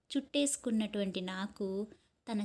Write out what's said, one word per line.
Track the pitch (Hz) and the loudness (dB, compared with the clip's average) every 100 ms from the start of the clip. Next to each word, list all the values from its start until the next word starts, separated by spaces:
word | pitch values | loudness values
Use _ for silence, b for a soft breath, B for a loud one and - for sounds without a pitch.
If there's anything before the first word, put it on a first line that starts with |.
| - | -4
చుట్టేసుకున్నటువంటి | 277 277 285 285 - 247 220 214 208 196 185 | -2 0 2 2 2 2 2 2 0 0 0
నాకు, | 185 185 202 - 196 196 214 B B _ - | -4 -4 -4 -4 -4 -2 -4 B B _ -4
తన | 214 | -2